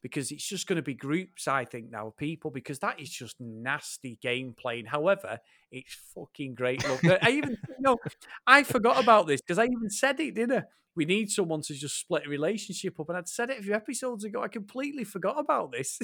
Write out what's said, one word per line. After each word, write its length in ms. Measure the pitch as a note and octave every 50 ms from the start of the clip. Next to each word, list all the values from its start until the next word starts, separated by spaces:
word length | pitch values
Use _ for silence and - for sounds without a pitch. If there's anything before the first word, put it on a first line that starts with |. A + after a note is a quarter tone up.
Because 300 | _ - - D3+ C3+ -
it's 160 | D3+ D3 - -
just 200 | G3+ F#3 - -
gonna 140 | F#3+ E3+
be 120 | C#3 D3 C3+
groups, 540 | A2+ - C#3 D3 F3 F#3+ F#3 _ - - -
I 180 | C3+ C3+ B2
think, 260 | A#2+ - B2+ A2 -
now 160 | A#2 G#2+ G#2+ A2
of 100 | A2 _
people, 340 | D3 D3 E3 D#3 - D#3+
because 280 | C3 C3+ B2 - D3 B2+
that 200 | - G#3 B3+ -
is 100 | D3 E3
just 260 | - - C3 A2 - _
nasty 760 | B2+ A#2 A2+ A2 A2+ C3 C#3 D3 - - - - - C3 A#2 -
game 320 | - B2+ A#2+ B2+ C3 B2+ A#2 _
playing. 280 | - B2+ A#2+ A#2+ A2+
However, 540 | A2 A#2 D3+ D3+ F3+ G3 G3 - - G#2+ G#2+ _ _ _ _ _ _
it's 240 | - C3 C3 - - - - - -
fucking 400 | - E3 - _ - D3 C3+ B2+
great. 320 | A2+ B2+ B2 B2+ C3+ - -
Look, 140 | C3+ C3 E3 E3+ F#3 - -
I 80 | A#3
even, 200 | B3+ C#4+ D4 C#4+
<laughs> 160 | A#3+ - - -
you 60 | - -
know, 180 | C4 C4+ B3+ A#3 - - - _ - - - - _ -
I 160 | B3+ C#4+ C#4
forgot 380 | - - B3+ G#3 A#3 - -
about 260 | B3+ G#3+ A3+ G#3+ F3+ D#3+
this 140 | C#3+ -
'cause 180 | - - F3 F3
I 60 | A3+
even 240 | B3 B3 A#3+ A3+ G#3
said 300 | G3+ - - C4+ C#4 C4+
it, 160 | D#4+ C4+ F#3
didn't 220 | G3+ A3+ A#3+ C4+ A3+
I? 40 | - - _ _ _ _ _
We 100 | E3+ D3+
need 240 | D#3 F#3 G#3+ A3 G3+
someone 320 | - - G3 E3 D#3+ D#3
to 120 | C#3+ - D3+
just 260 | C3+ C#3 C#3+ - -
split 260 | - _ F#3 D3+ C#3+
a 40 | D3
relationship 680 | D3 C#3 D3 E3 G#3+ G#3+ - - F#3 - - F#3 E3+ -
up, 100 | D#3 D3+
and 80 | F3 F3+
I'd 100 | E3+ -
said 200 | - - A#3+ A#3+
it 100 | C4+ B3+
a 40 | G3+
few 100 | G3 G#3
episodes 500 | A3 G#3+ - C4+ A#3 - B3+ A#3+ G#3+ G#3
ago. 180 | A3 G3 -
I 60 | - G#3
completely 560 | - A3+ G3 G3+ - B3 C4+ D4 C#4+ D4 A#3
forgot 360 | - - F#3+ E3 F#3+ B3+ D4
about 320 | D4 D4 - B2+ C#3 C#3
this. 280 | B2+ A#2+ C3+ - - -